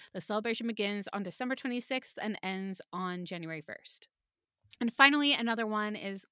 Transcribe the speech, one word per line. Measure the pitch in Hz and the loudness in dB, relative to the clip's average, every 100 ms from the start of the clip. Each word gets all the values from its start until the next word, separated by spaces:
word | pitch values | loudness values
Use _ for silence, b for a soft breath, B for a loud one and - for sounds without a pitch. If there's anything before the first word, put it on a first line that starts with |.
| B | B
The | 185 | -10
celebration | - 214 226 226 233 | -2 -2 0 -2 -2
begins | 214 202 208 196 | -2 -2 -2 -4
on | 202 | -4
December | 185 - 254 | -4 -4 -4
twenty-sixth | 262 254 247 - 262 - - | -2 -2 -4 -2 -4 -4 -6
and | 220 202 | -6 -4
ends | 190 190 190 185 - | -4 -2 -4 -6 -6
on | 180 185 180 175 | -4 -2 -4 -6
January | 175 160 160 | -6 -6 -8
first. | - - - - - _ _ _ _ _ _ - | -8 -14 -12 -16 -18 _ _ _ _ _ _ -4
And | 233 | -2
finally, | - 277 294 285 | 8 8 10 4
another | 254 233 226 214 | 4 2 0 2
one | 214 208 | 0 0
is | - 196 196 - | -2 -6 -8 -10